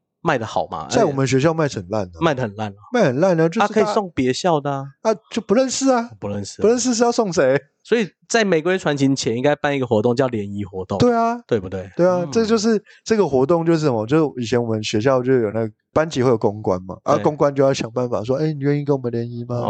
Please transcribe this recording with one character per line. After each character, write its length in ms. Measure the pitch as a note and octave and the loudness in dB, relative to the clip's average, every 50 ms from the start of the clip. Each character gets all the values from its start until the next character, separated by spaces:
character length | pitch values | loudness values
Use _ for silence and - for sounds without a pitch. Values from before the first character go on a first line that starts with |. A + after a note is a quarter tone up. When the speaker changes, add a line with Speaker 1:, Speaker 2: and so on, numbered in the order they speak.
| _ _ _ _ - | _ _ _ _ -4
Speaker 1:
卖 140 | E3+ D3+ | -2 -2
得 80 | B2 A2+ | -2 -4
好 220 | G#2+ - - D#2+ | -4 -4 -4 -4
吗？ 220 | - G2 D#2+ D#2 - | -4 -6 -10 -6 -2
Speaker 2:
在 140 | - - A3 | 0 2 2
我 80 | E3 C#3 | 2 0
们 120 | C3+ C3+ | 0 0
学 140 | B2 C3+ C3 | 0 2 2
校 160 | C3 E3 D#3+ | 2 2 0
卖 140 | E3 D#3 C#3+ | 0 -2 -2
得 60 | - | -4
很 120 | A2+ F#2 F2 | -6 -8 -4
烂 160 | G#2 A2 G2 | -4 -4 -4
啊。 120 | F2+ F2 - | -6 -6 -2
Speaker 1:
卖 140 | - - C#3+ | -2 -2 0
得 80 | B2+ B2+ | 0 -4
很 100 | G#2+ G2 | -6 -6
烂 120 | G#2+ G#2+ G#2 | -6 -8 -8
啊。 60 | G2 - - - B3 | -10 -12 -12 -6 -2
Speaker 2:
卖 120 | B3 G#3 | 0 2
很 160 | C#3+ A#2+ C3+ | 2 2 2
烂 200 | F3 G3 F3 D#3+ | 2 2 2 2
啊， 80 | D#3+ E3 | 2 0
就 60 | E3 | 0
是 60 | A3+ | 0
大 60 | G#3 | -2
Speaker 1:
啊， 20 | G#3 | 0
可 120 | G#3+ A3 | 2 0
以 40 | G#3+ G#3 G#3 | 0 2 0
送 160 | A3+ G3+ F3+ - | -2 -2 -4 -4
别 200 | - C3 B2+ B2+ | -2 -2 0 0
校 280 | - - F#3 E3 D3 | 0 0 0 0 0
的 120 | C#3 C#3+ C#3+ | 0 -2 -6
啊。 120 | C3+ C3+ C#3 - _ - | -6 -8 -12 -12 _ -2
Speaker 2:
啊， 120 | A3 A3 - _ - | -2 -2 -2 _ -8
就 100 | - A#3 | -8 -6
不 140 | - - G3 | -2 0 2
认 160 | B3 C4 C4 | 2 2 0
识 180 | - - C4+ C4+ | 0 -2 0 2
啊。 200 | B3+ A#3+ A#3 A#3 - - | 2 2 0 -4 -10 -10
Speaker 1:
不 80 | - G2+ | -8 -8
认 160 | G2+ G2+ G2+ | -6 -6 -8
识 160 | - - - | -10 -6 0
啊。 20 | F#3 | 2
Speaker 2:
不 60 | G#3 | 2
认 80 | A#3+ | 2
识 160 | B3+ A3+ B3+ A#3+ | 2 0 0 0
是 120 | G#3+ A#3+ | 2 2
要 80 | A#3+ A#3+ | 2 2
送 200 | - A3+ G3 D#3+ | 0 0 0 2
谁？ 280 | F3 C#3+ B2+ C3+ C#3 - _ _ _ - | 2 2 4 4 2 0 _ _ _ -6
Speaker 1:
所 100 | - - | -2 0
以 120 | A#3+ G#3+ D3+ - _ _ - | 0 0 -2 -6 _ _ -2
在 160 | - A#3 A3 | 0 0 2
玫 160 | G3 F3+ D#3+ | 2 2 2
瑰 160 | D3 F3+ F#3 | 2 0 -2
传 200 | F#3+ - D#3 D3 | 0 0 -2 0
情 180 | C#3 C#3 C3+ C3+ | 2 2 2 2
前 220 | - - C3+ A2+ | 2 0 -2 -2
应 40 | A#2+ | 0
该 140 | B2+ C#3+ D3 | 2 0 0
办 220 | - - D3 C#3+ | 0 0 -2 -2
一 20 | C#3 | 0
个 80 | B2+ | 0
活 160 | A#2+ A#2+ G#2+ G#2+ | 0 2 2 2
动 140 | B2 A#2+ | 2 2
叫 100 | A#2 C3+ | 2 0
联 260 | B2+ A#2 A2 G2+ G2+ G2+ | 0 0 -4 -6 -6 -6
谊 120 | G2+ G2+ | -8 -8
活 200 | F#2 G2 F#2+ F#2 | -8 -8 -10 -8
动。 140 | - G2+ G2 | -4 0 2
Speaker 2:
对 160 | A#3+ B3 A#3+ | 2 2 2
啊。 260 | A#3 A3+ A3+ A#3 A#3+ - | 2 0 0 -2 -4 -4
Speaker 1:
对 140 | - B2+ G#2+ | -2 -2 -2
不 80 | F#2 F#2 | -2 -4
对？ 200 | F#2+ F#2+ F#2 G2 - | -8 -10 -10 -8 -2
Speaker 2:
对 80 | - E3+ | 2 2
啊， 180 | F#3 F3+ F3+ F3 | 2 2 2 -2
Speaker 1:
嗯。 40 | D3 C3+ | -2 0
Speaker 2:
这 120 | A3+ A3+ | 0 0
就 140 | G#3 A#3 A3 | 2 2 0
是 240 | G3 A#3 A3 G3+ - - - - - | 2 2 0 0 -2 -6 -20 -10 -4
这 120 | - A3 | -2 0
个 120 | G#3+ F#3+ D3 | 2 2 2
活 180 | C#3 B2+ C3 | 2 2 4
动 180 | C#3 F3 E3 E3 | 4 2 2 2
就 100 | E3 E3 | 2 2
是 40 | D#3+ | 2
什 100 | D3+ D3 | 2 0
么？ 160 | A#2+ A2 G#2+ | 0 0 0
就 140 | A2 D3 D#3+ | 0 2 2
是 240 | D#3+ C3+ - B2+ A#2+ | 2 0 -2 -4 -4
以 20 | |
前 160 | A2 B2 A#2+ | 0 0 0
我 80 | A#2+ A2+ | 0 0
们 140 | A2 A2 G#2+ | -2 -2 -2
学 180 | - - G#2+ | -2 -2 0
校 220 | G#2+ C#3 C3+ B2+ B2 | 2 2 2 2 2
就 100 | B2+ C3+ | 2 2
有 180 | B2+ A2+ G2+ G2 | 2 2 0 -2
那 120 | A2+ A2+ | -2 -4
个 80 | G#2+ - _ _ _ - | -4 -6 _ _ _ -2
班 180 | D#3 D#3 E3+ | -2 0 0
级 100 | D3 C#3 | 0 0
会 80 | A#2+ C3 | 2 4
有 80 | A#2+ | 4
公 240 | G#2+ - G#2+ G2+ G#2+ | 4 2 0 0 -2
关 220 | G#2+ G#2+ F#2 F#2 F#2 | -2 -2 -2 -2 -2
嘛， 140 | F#2 F2+ - - | -8 -14 -8 -2
啊， 100 | - C#3+ | 0 0
Speaker 1:
对。 80 | D#3 - | 2 2
Speaker 2:
公 140 | D#3+ D3+ | 0 0
关 180 | C#3+ D3+ C#3+ C#3 | 2 0 0 2
就 80 | C3+ C3+ | 2 2
要 100 | C3+ C#3 | 2 2
想 160 | - - A2+ A2+ | 0 -4 -6 -4
办 180 | B2+ B2+ B2 | -4 -4 -2
法 140 | A#2+ G2 G#2+ | -2 -4 -2
说 140 | A#2 C3 C#3 D#3 | -2 -2 -2 -2
，“哎， 100 | D#3 D#3 | -2 -4
你 60 | C#3+ | -2
愿 180 | C3+ C#3+ D3 | -2 -2 -2
意 80 | D3 D3 | 0 0
跟 120 | C#3 C#3+ | 0 -2
我 40 | C3+ | -2
们 120 | B2+ A#2+ A#2 | -2 -4 -4
联 180 | A#2 A#2 A#2+ | -4 -6 -6
谊 140 | A#2+ A#2+ A#2+ | -8 -10 -8
吗？” 160 | B2 B2 A#2+ A#2 G#2+ | -6 -6 -4 -2 0